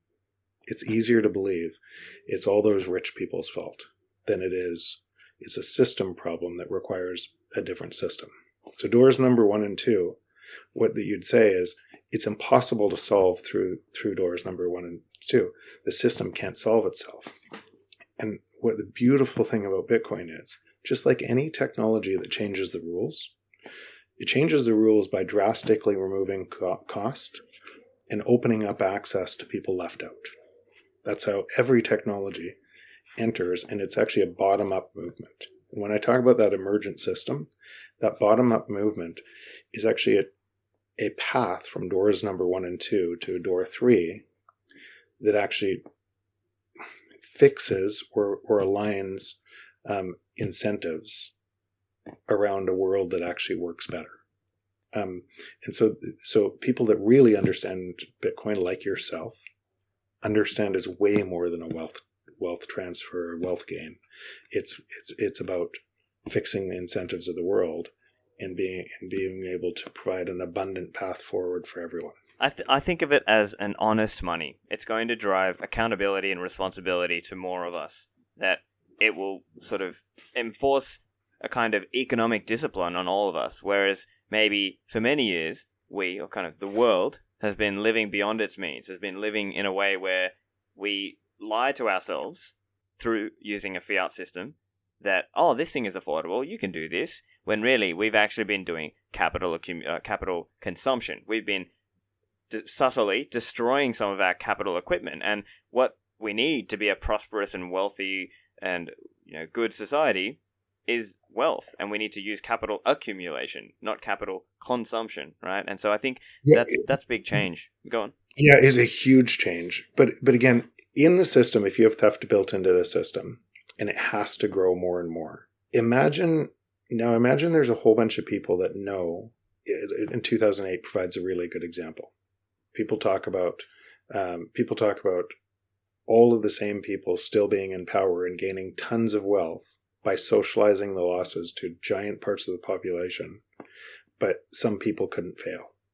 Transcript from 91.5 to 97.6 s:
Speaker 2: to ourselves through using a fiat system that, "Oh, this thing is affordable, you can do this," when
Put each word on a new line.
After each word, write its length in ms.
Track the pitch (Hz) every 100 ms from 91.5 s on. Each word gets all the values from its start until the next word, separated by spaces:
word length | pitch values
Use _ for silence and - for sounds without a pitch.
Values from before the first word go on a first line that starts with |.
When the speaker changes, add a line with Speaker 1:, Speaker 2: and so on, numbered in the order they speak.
| 110 131
Speaker 2:
to 160 | 139 113
ourselves 640 | 95 - 80 90 175 - - _ _ _ -
through 320 | 117 110 104 -
using 340 | 104 104 101
a 60 | 92
fiat 320 | - 98 92
system 420 | - 90 90 110 - _ _ _ _
that, 300 | 101 95 -
"Oh, 200 | - 165
this 180 | 123 160
thing 140 | 143 107
is 100 | 92
affordable, 500 | 78 78 80 104 143
you 120 | 220
can 120 | 98
do 160 | 82 80
this," 360 | 87 160 - - _
when 180 | - 107